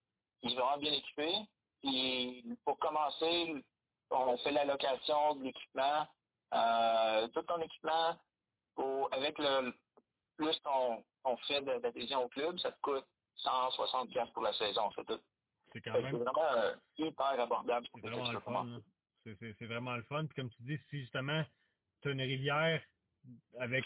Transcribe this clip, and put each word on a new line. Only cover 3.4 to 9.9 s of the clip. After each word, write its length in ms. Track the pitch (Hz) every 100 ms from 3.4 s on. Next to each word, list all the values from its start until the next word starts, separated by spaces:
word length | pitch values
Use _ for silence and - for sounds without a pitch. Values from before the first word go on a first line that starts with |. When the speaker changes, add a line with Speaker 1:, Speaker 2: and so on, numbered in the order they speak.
| 165 143 - _ _ _ _
Speaker 1:
on 260 | 131 131 123
fait 120 | 147
la 140 | 143 143
location 720 | 139 143 127 151 147 151 139
de 80 | 131
l'équipement. 600 | - - 135 135 151 151 _ _ _ _
Euh, 720 | 117 117 113 113 113 110 110 117
tout 120 | 160
ton 160 | 165 170
équipement, 540 | 165 - 156 165 165 165 _ _ _ _ _ -
au, 320 | 135 135 127
avec 240 | 131 147 156
le 340 | 143 135 127 - _